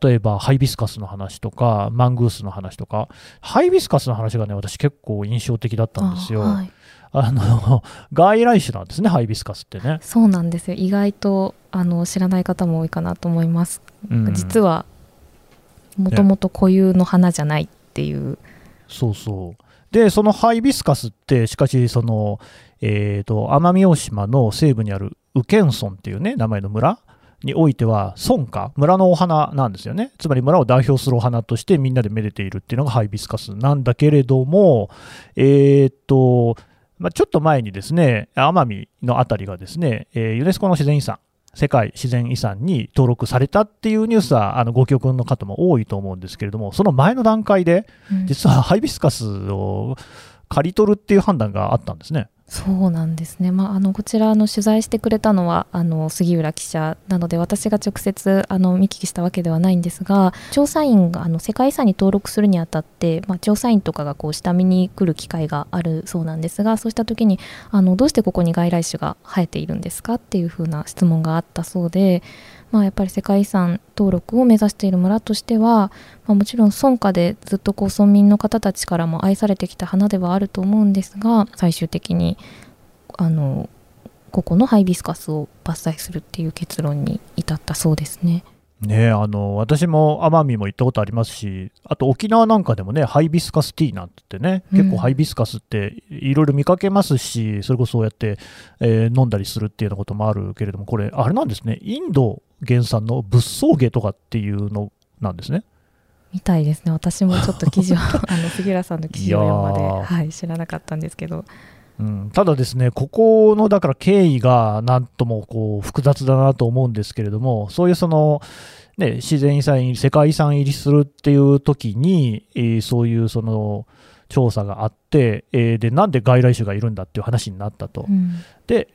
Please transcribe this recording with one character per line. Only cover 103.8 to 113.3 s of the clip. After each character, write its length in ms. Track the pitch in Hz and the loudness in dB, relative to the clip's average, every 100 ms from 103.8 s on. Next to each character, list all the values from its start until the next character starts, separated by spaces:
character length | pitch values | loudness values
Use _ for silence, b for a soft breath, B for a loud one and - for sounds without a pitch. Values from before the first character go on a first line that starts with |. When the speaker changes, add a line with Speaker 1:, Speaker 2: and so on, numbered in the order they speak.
| 120 | 2
Speaker 1:
と 120 | 120 | 0
か 80 | 107 | -4
っ 60 | - _ | -6 _
て 100 | 117 | -6
い 120 | 101 | -4
う 200 | 101 101 | -6 -6
の 220 | 104 104 - _ _ | -6 -8 -12 _ _
な 80 | 101 | -8
ん 80 | 90 | -8
で 60 | |
す 80 | 131 | -6
ね。 120 | 170 - _ _ _ _ _ _ | -6 -8 _ _ _ _ _ _
Speaker 2:
み 60 | 185 | -6
た 180 | - 165 | -2 0
い 80 | 147 | 0
で 80 | |
す 100 | 156 | -2
ね。 80 | 170 | -4
私 320 | 160 175 - | -2 -4 0
も 80 | 185 180 | 0 2
ち 80 | - | -2
ょ 60 | |
っ 40 | - | -2
と 120 | 160 | -2
記 120 | 190 | 0
事 120 | 185 | 2
を、 20 | 170 | 0
Speaker 1:
<laughs> 320 | - 302 - | 0 -2 -2
Speaker 2:
あ 80 | 175 | -4
の、 140 | 165 | -4
杉 220 | - 190 | -4 -2
浦 100 | 185 | -4
さ 160 | 180 165 | -4 -8
ん 20 | |
の 80 | 156 | -8
記 120 | - | -6
事 160 | 95 104 | -2 0
を 20 | |
読 180 | 104 104 | 2 0
む 60 | |
ま 100 | 98 | 0
で、 80 | 98 | -2
Speaker 1:
い 20 | |
や 60 | 98 | -2
ー。 120 | 95 | -4
Speaker 2:
は 200 | 98 170 | -4 -4
い、 60 | 151 | -4
知 180 | - 170 | -8 -8
ら 80 | |
な 120 | 165 165 | -8 -8
か 100 | 160 | -10
っ 60 | |
た 120 | - 156 | -10 -8
ん 40 | |
で 80 | 165 | -8
す 80 | - | -10
け 120 | 165 | -10
ど。 180 | 160 - B B B B - | -10 -14 B B B B -8
Speaker 1:
う 40 | |
ん、 280 | 107 101 104 | -6 -6 -4
た 100 | - | 0
だ 120 | 185 139 | 2 2
で 60 | 123 | 0
す 100 | 127 | 0
ね、 140 | 123 | 0
こ 180 | - 139 | 0 -2
こ 480 | - 226 | 2 6